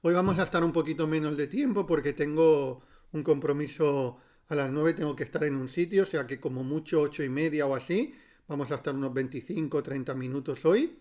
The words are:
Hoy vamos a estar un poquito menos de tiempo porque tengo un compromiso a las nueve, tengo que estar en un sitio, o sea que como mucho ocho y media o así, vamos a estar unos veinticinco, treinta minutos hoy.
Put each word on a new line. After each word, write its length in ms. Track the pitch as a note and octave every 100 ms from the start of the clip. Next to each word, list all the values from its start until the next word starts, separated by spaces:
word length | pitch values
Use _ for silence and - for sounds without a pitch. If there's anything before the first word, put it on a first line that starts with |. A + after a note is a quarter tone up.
| E3+
Hoy 60 |
vamos 260 | F3 F#3+ F3+
a 40 |
estar 200 | F#3 F3
un 80 | E3+
poquito 360 | E3 D#3+ D3+ D#3
menos 280 | D#3 D3+
de 120 | D3 D3
tiempo 400 | G#3 C#4+ G3+ E3+
porque 260 | D#3+ C#3+
tengo 720 | C3+ D3 D#3 D#3+ D3+ C3+ B2 _ - _
un 100 | D3+
compromiso 960 | D3+ C#3+ C#3+ C#3+ D3 - D3+ C#3+ B2+ A#2+ _ _ _
a 60 |
las 160 | D3 C3+
nueve, 220 | C#3+ D#3+
tengo 240 | E3 D3+ B2+
que 80 |
estar 180 | C3 D#3
en 120 | D3+ C3+
un 140 | C3
sitio, 320 | - F3 G3
o 40 | F#3+
sea 200 | D#3 B2
que 120 | C3+
como 240 | C#3+ B2+
mucho 380 | C3 D#3 D#3 D#3+
ocho 220 | D3 C#3+
y 80 | C#3
media 340 | C3+ D#3+ D3+
o 100 | C#3
así, 380 | C3+ - F#3 D4 - _ _ -
vamos 240 | C#3+ C3+
a 40 |
estar 200 | C#3+ D3
unos 200 | C3+ C3+
veinticinco, 680 | B2+ B2+ C3+ - D#3+ D3+ D#3
treinta 320 | - C3+ B2+
minutos 520 | C3 B2+ C#3 C#3+ C3 D#3+
hoy. 320 | G#3 D#4+ -